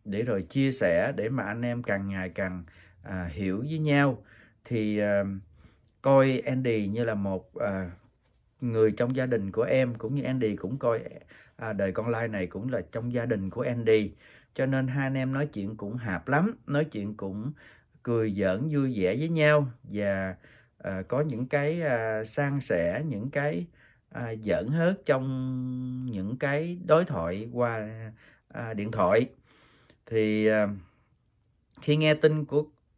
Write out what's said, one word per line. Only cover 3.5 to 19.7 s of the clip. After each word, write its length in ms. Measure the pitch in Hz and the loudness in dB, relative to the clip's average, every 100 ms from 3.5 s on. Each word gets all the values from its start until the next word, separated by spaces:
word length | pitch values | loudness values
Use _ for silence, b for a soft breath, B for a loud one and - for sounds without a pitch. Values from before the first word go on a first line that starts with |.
| 98 | -2
với 200 | 143 160 | -2 -2
nhau. 460 | 151 143 139 - B B B B | 2 4 4 2 B B B B
Thì, 340 | - 117 107 104 | -4 0 0 2
à, 260 | 104 101 98 98 - b b b b _ | 2 2 0 -6 -12 b b b b _
coi 400 | 139 135 131 127 131 | 6 6 6 2 -2
Andy 400 | 131 127 110 101 | 0 0 0 0
như 180 | 110 | -2
là 100 | 113 | -2
một, 400 | 104 98 92 - | -2 -2 -4 -8
à, 360 | - 104 95 90 90 _ _ _ _ _ _ | -4 -2 -2 -6 -10 _ _ _ _ _ _
người 320 | 123 113 110 | -2 4 4
trong 240 | 107 120 131 | 4 0 0
gia 100 | 127 | 0
đình 260 | 117 98 | 0 0
của 100 | 107 | 0
em, 320 | 117 131 127 | 2 4 2
cũng 200 | 117 110 | -2 -4
như 80 | 143 | -2
Andy 340 | 127 131 110 98 | -2 0 0 -2
cũng 220 | 95 135 | -4 -2
coi, 220 | 123 113 - - - B B - | 0 0 -4 -16 -20 B B -10
à, 160 | 113 | -6
Đời 200 | 101 98 | -2 0
Con 160 | 92 113 | 0 -2
Lai 200 | 113 117 | -2 -2
này 180 | 104 90 | -4 -6
cũng 260 | 95 123 | -6 -4
là 100 | 120 90 | -4 -4
trong 200 | 117 120 | -8 -4
gia 140 | 120 120 | -2 0
đình 240 | 107 95 | -2 -2
của 120 | 117 | -4
Andy. 500 | 127 120 113 110 101 B B B B | -4 0 4 4 4 B B B B
Cho 120 | - 135 | -2 0
nên 220 | 135 131 | 2 0
hai 180 | 135 135 | 0 0
anh 80 | |
em 180 | 135 131 | 0 -2
nói 140 | 135 147 | -2 -2
chuyện 300 | - 98 107 | -4 -6 -6
cũng 200 | 101 123 | -8 -6
hạp 320 | 117 87 - | -4 -4 0
lắm, 260 | 147 202 240 - | 2 2 -2 -4
nói 180 | 143 | -2
chuyện 300 | 156 107 101 | -2 -4 -6
cũng 380 | 107 98 101 123 151 B B B _ | -6 -8 -6 -8 -10 B B B _
cười 320 | - 117 110 | -2 0 0
giỡn 340 | 98 95 95 156 | 0 0 0 0
vui 200 | 143 135 117 | 0 0 0
vẻ 200 | 92 101 | 0 0
với 120 | 160 | 0
nhau 380 | 165 151 151 139 | 4 6 4 2